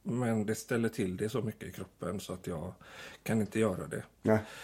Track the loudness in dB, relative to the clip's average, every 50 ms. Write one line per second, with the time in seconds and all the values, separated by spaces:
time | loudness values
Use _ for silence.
0 | -4 -2 0 2 2 2 2 2 2 2 0 -2 -2 0 0 2 2 2 0 0
1 | 0 0 0 0 -2 0 0 0 -2 -2 -4 -6 -10 -12 -10 -10 -12 -12 -10 -8
2 | -6 -4 -4 -4 -4 -6 -8 -6 -6 -6 -4 -4 -4 -6 -8 -12 -16 -18 -16 -16
3 | -16 -16 -16 -8 -2 2 2 4 2 2 2 2 4 4 2 0 -4 -4 -6 -6
4 | -8 -10 _ _ 4 6 6 6 4 0 -8 -14